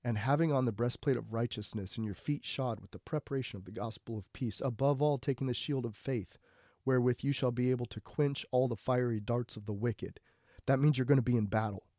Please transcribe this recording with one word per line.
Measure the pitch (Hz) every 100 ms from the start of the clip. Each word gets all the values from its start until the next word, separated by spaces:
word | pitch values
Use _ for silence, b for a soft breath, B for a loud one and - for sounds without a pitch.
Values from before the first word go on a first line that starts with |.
"And | 123 110
having | 113 147 165
on | 135
the | 127
breastplate | 104 120 - - 123
of | 110
righteousness, | 113 120 - 104 110 95 -
and |
your | 110
feet | 95 - 147
shod | - - 127 107
with | 101
the | 98
preparation | - 151 - 135 120 101
of |
the | 92
gospel | 107 110 - - 110
of | -
peace, | - 120 -
above | 131 107 139 135
all | 151 139
taking | - 131 131
the |
shield | 123 - 139
of | 120 107
faith, | - 123 92 - b b b b
wherewith | 131 127 123 123
you | 139
shall | 139 127
be | 120 123
able | 127 120
to | -
quench | - - 143 139 -
all | 127 127
the | 113
fiery | - 123 123 110
darts | 104 120 120 -
of | 104
the |
wicked." | 101 120 107 90 - b b b b -
That | 131
means | 147 127
you're |
gonna | 127 135
be | 120 120
in | 104
battle. | 110 107 98 _